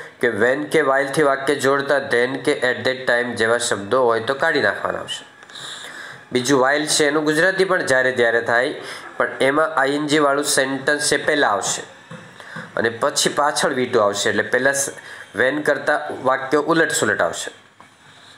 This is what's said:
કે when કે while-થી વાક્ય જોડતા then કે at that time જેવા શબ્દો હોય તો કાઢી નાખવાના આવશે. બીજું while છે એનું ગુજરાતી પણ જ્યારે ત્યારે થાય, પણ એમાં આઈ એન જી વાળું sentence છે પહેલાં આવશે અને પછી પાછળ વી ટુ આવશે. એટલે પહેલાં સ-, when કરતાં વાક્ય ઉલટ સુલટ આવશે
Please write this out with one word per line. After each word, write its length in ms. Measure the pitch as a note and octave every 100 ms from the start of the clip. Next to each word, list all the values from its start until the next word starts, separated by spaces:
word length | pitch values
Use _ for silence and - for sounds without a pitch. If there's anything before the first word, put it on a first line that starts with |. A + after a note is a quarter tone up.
| - -
કે 60 | B2
when 360 | A2+ A#2+ C#3 D3
કે 140 | D#3+
while-થી 440 | C#3 C3+ C#3 D3
વાક્ય 320 | C#3+ C3+ A#2 C#3
જોડતા 420 | C3 C#3 C#3 C#3
then 400 | C#3 A#2+ B2+ C3+
કે 140 | D3
at 360 | C#3+ B2+ A2+ B2
that 140 | C3
time 300 | C3 A#2+ B2
જેવા 240 | G#2+ A2 A#2+
શબ્દો 460 | - G#2 G2+ C3
હોય 160 | A#2+ A2+
તો 140 | A2+
કાઢી 280 | C#3 E3 D3
નાખવાના 380 | G#2 F#2 F#2 F2
આવશે. 260 | - - - - - - - - - - - - -
બીજું 300 | B2 B2 C#3
while 240 | C3 D3 D3+
છે 200 | - D3
એનું 160 | D#3
ગુજરાતી 420 | D3+ D#3 F#3 F#3 F#3+
પણ 180 | F3+
જ્યારે 280 | D#3 C3 B2+
ત્યારે 300 | B2+ A#2 A#2
થાય, 400 | A#2 A#2+ C#3 - - - - -
પણ 100 | C3 -
એમાં 260 | C3 D3 D#3+
આઈ 240 | B2+ C3+
એન 160 | D3 D3+
જી 120 | C#3+
વાળું 240 | C#3+ C#3+
sentence 680 | D3 - C3 C3+ C3 D3 -
છે 60 | C#3+
પહેલાં 340 | - D3 B2+
આવશે 300 | G2+ - - - - - - - - - - - -
અને 140 | A2+
પછી 400 | A#2 C#3+ D3 D#3
પાછળ 440 | - D3 D3+ F3
વી 120 | C3 A#2+
ટુ 140 | A#2+
આવશે. 300 | G2+ G2+ A#2
એટલે 140 | G#2+
પહેલાં 300 | G#2 B2+ C3+
સ-, 160 | C#3 - - - - - G2
when 220 | B2+ D3+
કરતાં 640 | D3+ C3+ D#3 D3 - -
વાક્ય 340 | C3 C3 - D3+
ઉલટ 340 | D3+ D#3+ D3+
સુલટ 300 | - A2 F#2
આવશે 300 | F2 - - - - _ - _ - - -